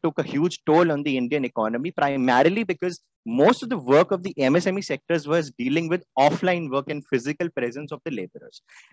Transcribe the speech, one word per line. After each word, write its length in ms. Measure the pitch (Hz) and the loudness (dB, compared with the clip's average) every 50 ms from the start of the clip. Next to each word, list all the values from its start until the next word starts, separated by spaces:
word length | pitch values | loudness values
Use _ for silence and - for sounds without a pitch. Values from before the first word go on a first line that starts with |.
| - | 0
took 160 | 165 156 - | -2 -2 -2
a 40 | 143 | -4
huge 400 | - - 139 160 175 - - _ | -4 -2 -2 0 -2 -2 -4 _
toll 260 | - 151 165 180 165 | 2 4 4 4 4
on 120 | 151 143 147 | 2 0 -2
the 140 | 151 135 131 | -2 -2 -2
Indian 280 | 123 120 143 147 131 | -2 -2 -2 -2 -2
economy, 460 | 117 - 120 110 110 113 120 139 160 | -4 -4 -2 -2 -2 -2 -4 -6 -6
primarily 720 | - - 143 143 139 135 127 127 123 127 143 170 190 214 226 | -4 -2 -2 -2 0 0 2 4 4 4 4 4 2 0 -2
because 380 | 196 175 - 180 180 175 - _ _ _ _ _ | -4 -4 -4 -4 -6 -6 -8 _ _ _ _ _
most 360 | 113 113 127 147 214 254 - | -4 0 4 4 4 4 2
of 80 | 269 226 | 0 -6
the 80 | 247 180 | -6 -4
work 340 | 135 123 139 151 180 180 | 0 4 4 4 4 4
of 120 | 202 180 180 | 0 -4 -4
the 100 | 190 - 151 | -6 -4 0
M 180 | 135 131 143 | 0 2 2
S 120 | 175 165 190 | 2 2 0
M 100 | 185 202 | -2 -4
E 40 | |
sectors 460 | 202 - 147 135 - - 170 175 143 147 | -4 -6 -8 -8 -4 -2 -2 -2 -2 0
was 240 | 160 170 156 139 - - | -2 -2 -2 -4 -6 -6
dealing 300 | 120 131 143 165 170 160 | -4 -2 -2 -2 -2 -2
with 140 | 175 185 - _ _ 131 | -4 -6 -6 _ _ 2
offline 520 | 139 147 170 - - 185 180 175 165 139 | 2 4 2 2 0 0 0 -2 -2 -4
work 200 | 131 139 139 - | -4 -4 -4 -4
and 160 | 151 147 143 | -6 -8 -4
physical 440 | _ 143 123 117 143 151 - 175 170 | _ -4 -2 -2 -4 -4 -4 -6 -6
presence 420 | - 139 123 120 117 139 151 139 | -4 -4 -6 -6 -6 -8 -12 -12
of 80 | 156 135 - | -14 -12 -10
the 60 | 165 | -8
laborers. 500 | 139 - 92 87 - - - - - - - _ _ - - _ | -8 -8 -8 -10 -14 -18 -20 -20 -20 -20 -20 _ _ -20 -20 _